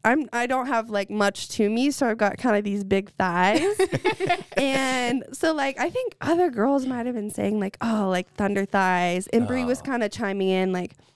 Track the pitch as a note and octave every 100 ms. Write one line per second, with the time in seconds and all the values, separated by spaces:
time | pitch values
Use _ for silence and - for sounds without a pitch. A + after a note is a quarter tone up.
0 | A3 C#4+ C4 A#3+ A#3+ C4 B3+ A3+ A3+ G3+
1 | G3 G#3 G3+ - - - G#3 A3+ C#4 -
2 | A#3+ A3+ G#3 - B3+ G#3 G#3 G3+ G3 G3
3 | G3+ - F#3 F3 F#3+ B3 F#4+ G#4 F#4 -
4 | - G#4+ F#4 F4 - - C4+ C4+ C4 B3+
5 | A#3+ B3+ - - E4 D4+ C4+ C4 D#4+ B4
6 | B4 - - E4+ F4+ A3+ B3 C#4 C4 B3
7 | A#3+ A#3+ G#3 - G3+ G#3+ G3 - A3+ A3
8 | G3 F3+ - - G3+ G3 G3 G3 F#3 F3+
9 | F3 F3+ - A#3 B3 B3+ B3 B3+ C4+ A#3+
10 | G#3 G#3+ G3+ G3 F#3+ F#3 F#3 F3+ F3+ -
11 | _